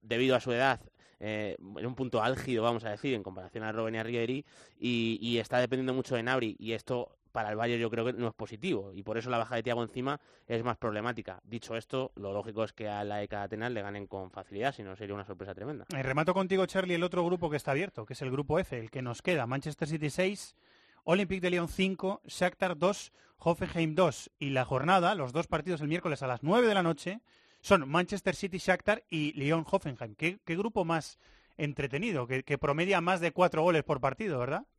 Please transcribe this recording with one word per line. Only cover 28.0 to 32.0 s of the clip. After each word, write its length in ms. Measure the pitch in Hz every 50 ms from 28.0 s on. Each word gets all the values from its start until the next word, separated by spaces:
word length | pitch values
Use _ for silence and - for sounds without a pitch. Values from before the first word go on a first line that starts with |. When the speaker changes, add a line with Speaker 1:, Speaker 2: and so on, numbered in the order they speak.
| 180 175 - 196 - 202 180
Speaker 2:
City, 220 | - - 196 170 185
Shakhtar 440 | - - 185 175 - - 208 220 - _
y 220 | - 160 151 147 -
Lyon, 340 | 147 139 139 160 165 160 -
Hoffenheim. 460 | - 196 - 151 131 113 127 113 104
¿Qué, 240 | _ 156 165 185 208 _
qué 100 | - 165
grupo 300 | 170 202 233 220 220 180
más 340 | 165 165 165 143 - - _ _ - - - _ _ _
entretenido, 720 | - - 147 139 - 139 135 127 147